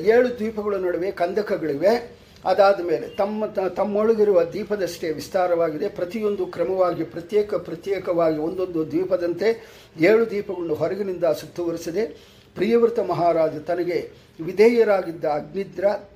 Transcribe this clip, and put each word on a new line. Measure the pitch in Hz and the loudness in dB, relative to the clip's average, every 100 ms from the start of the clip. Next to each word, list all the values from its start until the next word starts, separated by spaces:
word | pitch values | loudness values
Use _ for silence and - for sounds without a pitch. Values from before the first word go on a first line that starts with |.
ಏಳು | 180 240 247 | 4 4 4
ದ್ವೀಪಗಳ | 190 220 214 208 196 | 0 -6 -4 -4 -2
ನಡುವೆ | 180 170 190 | -2 -2 -4
ಕಂದಕಗಳಿವೆ. | 190 175 175 208 180 160 139 185 233 - - - - - | -2 -2 -2 -2 -4 -4 0 2 2 -2 -18 -20 -6 0
ಅದಾದ | 190 196 196 | 4 6 4
ಮೇಲೆ | 175 151 - | 0 -2 -4
ತಮ್ಮ, | - 202 214 214 | -4 -4 -2 -6
ತ-, | 202 180 185 | -4 -4 -2
ತಮ್ಮೊಳಗಿರುವ | 202 202 220 220 208 180 | -2 0 2 4 4 4
ದೀಪದಷ್ಟೇ | 165 175 208 202 170 - 170 | 2 -2 -6 -4 -4 -4 -6
ವಿಸ್ತಾರವಾಗಿದೆ. | 147 - 190 180 170 165 151 202 | -6 -4 0 2 2 0 -2 -4
ಪ್ರತಿಯೊಂದು | - 175 233 208 196 180 | -4 -6 -2 -2 -2 -4
ಕ್ರಮವಾಗಿ | 175 180 190 180 160 | -4 -2 2 0 0
ಪ್ರತ್ಯೇಕ | 156 170 - 208 208 | -6 -8 -2 0 0
ಪ್ರತ್ಯೇಕವಾಗಿ | 185 - 165 196 190 190 165 165 151 | -2 -6 -8 -4 -4 -2 2 2 2
ಒಂದೊಂದು | 160 185 185 165 151 | -2 -4 -4 -2 -2
ದ್ವೀಪದಂತೆ | 156 185 185 170 170 208 226 - - - 160 | -2 0 0 -2 0 0 -2 -6 -20 -14 2
ಏಳು | 170 220 226 | 4 4 2
ದೀಪಗಳನ್ನು | 202 202 180 165 147 | -2 -6 -6 -4 -2
ಹೊರಗಿನಿಂದ | 156 196 196 175 | -2 -2 -4 -2
ಸುತ್ತುವರಿಸಿದೆ. | 165 147 151 - 170 165 170 175 226 - - - - - | 0 0 -4 -8 -6 -6 -6 -4 -4 -8 -20 -20 -12 -4
ಪ್ರಿಯವೃತ | 208 233 226 226 | 2 4 4 2
ಮಹಾರಾಜ | 180 160 170 165 156 147 | -2 0 2 4 2 -2
ತನಗೆ | 147 175 170 160 - - - - | -4 -4 -2 -2 -4 -14 -20 -12
ವಿಧೇಯರಾಗಿದ್ದ | 165 185 226 233 214 190 165 156 156 | -4 4 6 6 4 4 0 -4 -2
ಅಗ್ನಿದ್ರ | 147 151 185 190 151 196 208 - | -2 -4 -8 -8 -2 0 0 -8